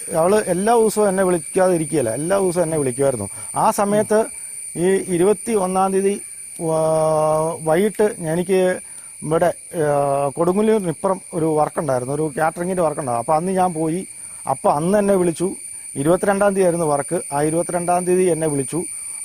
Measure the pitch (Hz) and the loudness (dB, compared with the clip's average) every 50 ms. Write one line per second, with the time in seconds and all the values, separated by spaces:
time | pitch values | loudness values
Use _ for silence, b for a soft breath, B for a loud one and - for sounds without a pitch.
0 | - - - 165 165 180 208 220 214 190 175 175 202 220 240 233 220 214 - 214 | -10 -4 0 2 2 4 4 2 2 0 0 0 2 2 4 4 4 4 2 2
1 | 214 202 185 190 196 180 180 170 - - - 190 185 185 180 165 160 147 156 151 | 2 2 2 2 2 2 0 0 -2 -2 0 2 2 4 4 2 0 0 0 0
2 | 123 110 110 131 151 170 196 196 190 185 160 180 170 156 160 156 143 131 120 127 | 0 0 -2 -4 -2 -2 0 0 0 0 0 0 0 0 0 0 -2 -2 0 0
3 | 139 139 127 110 98 98 B B B B - 135 160 214 214 - 202 202 208 208 | 0 0 0 0 -4 -8 B B B B -4 0 0 0 2 2 0 0 2 0
4 | 214 - 208 214 240 285 B B B B B B B - - 151 170 185 196 196 | 2 2 2 2 0 0 B B B B B B B -12 -6 -2 0 0 2 0
5 | 185 175 180 165 180 202 208 - - 233 233 202 185 185 185 190 190 190 190 190 | 0 -2 0 2 2 2 2 0 -2 -2 -2 0 0 0 0 0 0 2 0 0
6 | 196 196 202 208 - - - - - - - - 170 160 160 160 160 160 160 156 | 0 0 -2 -4 -6 -14 -20 -20 -20 -20 -12 -8 -4 -2 0 0 2 2 2 2
7 | 156 156 156 156 156 156 156 156 156 160 170 - 156 160 156 175 202 214 185 - | 2 2 2 2 2 2 2 0 0 -2 -4 -4 -2 0 2 2 2 2 2 0
8 | 214 208 - - 175 156 160 175 180 175 190 185 185 180 185 - B B B B | 0 0 0 -2 -4 -4 -2 -2 0 0 2 2 2 2 0 -2 B B B B
9 | B B B B - 151 156 170 175 170 - - - - - 175 151 147 143 143 | B B B B -4 -2 0 2 2 2 0 -2 -8 -10 -4 -2 0 0 2 2
10 | 143 143 139 139 143 143 131 151 170 175 185 208 214 220 220 214 190 170 151 - | 0 0 0 0 0 -2 -2 0 0 2 2 2 2 2 2 2 0 -2 -4 -2
11 | - 190 190 190 - - - 175 156 160 156 151 151 147 - - 170 139 131 127 | -2 -2 -2 -4 -6 -8 -4 -2 0 0 2 2 0 0 -2 -2 -2 0 -2 -2
12 | 123 127 143 147 156 156 131 156 156 160 160 170 175 180 190 180 170 156 151 165 | -2 -2 -4 -4 -4 -4 -2 -2 -2 -2 -2 -2 -4 -4 -2 0 0 0 0 -2
13 | 151 127 120 117 117 160 156 156 170 185 190 185 180 185 170 156 165 160 160 185 | -4 -2 -2 -2 0 0 0 0 0 0 0 0 0 0 0 -2 -2 -2 -2 -4
14 | 190 - B B B B B B B - 135 - - 202 160 147 160 175 202 214 | -6 -8 B B B B B B B -6 -6 0 0 0 2 2 2 2 2 2
15 | 202 202 202 190 180 175 160 - 170 190 - - - B B B B B - 131 | 2 2 2 2 2 0 0 -2 -4 -4 -4 -8 -12 B B B B B -8 -2
16 | 139 160 180 185 - 202 196 196 208 202 196 196 190 175 165 170 170 151 143 139 | 2 2 2 2 2 0 2 2 2 2 4 4 4 2 2 2 2 0 0 0
17 | 139 - 165 - - - 143 143 151 156 156 170 170 - 175 175 175 170 175 180 | 0 -2 -4 -4 -4 -4 -2 0 0 0 0 0 -2 -2 -4 -4 0 0 0 0
18 | 180 175 180 185 185 180 165 156 160 156 147 139 135 131 - 160 - - B B | 2 2 2 2 2 2 2 0 0 0 -2 -2 -4 -4 -4 -6 -6 -6 B B
19 | B B B B - | B B B B -4